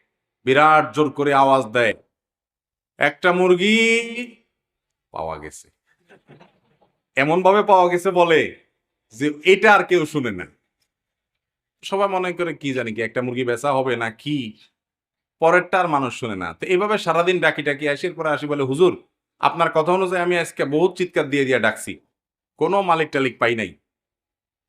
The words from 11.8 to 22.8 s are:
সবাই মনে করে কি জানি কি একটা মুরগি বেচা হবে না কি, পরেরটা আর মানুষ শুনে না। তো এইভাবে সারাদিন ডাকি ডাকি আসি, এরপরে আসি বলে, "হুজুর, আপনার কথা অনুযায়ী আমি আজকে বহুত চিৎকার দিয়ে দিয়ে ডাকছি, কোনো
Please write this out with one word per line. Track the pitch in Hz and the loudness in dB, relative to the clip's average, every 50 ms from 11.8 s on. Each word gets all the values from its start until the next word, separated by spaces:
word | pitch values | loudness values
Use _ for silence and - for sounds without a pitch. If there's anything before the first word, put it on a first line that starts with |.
| - | -10
সবাই | - 196 196 202 | -6 -2 -2 -2
মনে | 202 190 185 185 180 170 | -2 -2 -2 -4 -4 -4
করে | 175 175 165 151 | -4 -6 -6 -6
কি | - - 139 127 | -6 -6 -6 -4
জানি | 127 117 113 110 | -4 -4 -4 -6
কি | 113 | -6
একটা | 113 110 - 131 | -6 -6 -4 -6
মুরগি | 123 123 120 127 131 | -6 -4 -4 -4 -4
বেচা | 120 120 113 143 143 135 | -2 -4 -2 -2 -2 -2
হবে | 135 131 131 120 | 0 -2 -2 -2
না | 117 117 113 | -4 -4 -6
কি, | 110 - - 147 151 139 120 110 - _ _ _ _ _ _ _ _ _ _ _ _ _ _ _ _ _ | -8 -8 -8 -6 -6 -6 -6 -10 -14 _ _ _ _ _ _ _ _ _ _ _ _ _ _ _ _ _
পরেরটা | 160 165 170 180 170 175 - 185 | 2 4 4 2 2 0 0 -2
আর | 180 | 0
মানুষ | 170 151 139 135 120 117 - | 0 0 -2 -2 -4 -6 -8
শুনে | 127 113 101 | -8 -8 -6
না। | 92 90 85 82 | -6 -8 -8 -10
তো | - 170 | -10 -4
এইভাবে | 165 185 180 208 208 214 | -2 0 0 0 0 -2
সারাদিন | 202 214 175 160 165 170 180 185 175 | -2 -2 0 0 0 0 0 0 2
ডাকি | 165 156 151 - 139 | 0 0 0 0 -4
ডাকি | 151 143 135 151 143 | -4 -4 -2 -4 -4
আসি, | 143 139 - | -4 -4 -6
এরপরে | 180 170 160 160 156 | -8 -8 -6 -4 -4
আসি | 147 131 147 | -4 -4 -4
বলে, | 147 147 143 135 | -4 -4 -2 -2
"হুজুর, | 131 135 147 185 175 101 - - _ _ _ _ _ _ _ | -2 2 2 2 2 2 -2 -8 _ _ _ _ _ _ _
আপনার | - 151 151 170 170 160 | -2 -2 0 0 -2 0
কথা | 165 160 151 165 | 2 0 2 2
অনুযায়ী | 180 190 190 180 190 175 175 | 0 0 0 -2 -2 -2 0
আমি | 175 175 | 0 0
আজকে | 170 165 - - - 160 | 0 -2 -4 -6 -6 -4
বহুত | 135 143 156 175 185 180 | -2 0 0 0 0 0
চিৎকার | - 180 175 - 170 147 135 | -4 -6 -2 -2 -4 -2 0
দিয়ে | 139 143 139 | 0 0 0
দিয়ে | 127 131 117 | 0 0 2
ডাকছি, | 110 110 - - - 107 90 - _ _ _ _ _ _ _ _ _ _ _ | 0 0 -2 -4 -8 -14 -14 -16 _ _ _ _ _ _ _ _ _ _ _
কোনো | - 151 165 190 202 | -4 -2 0 0 0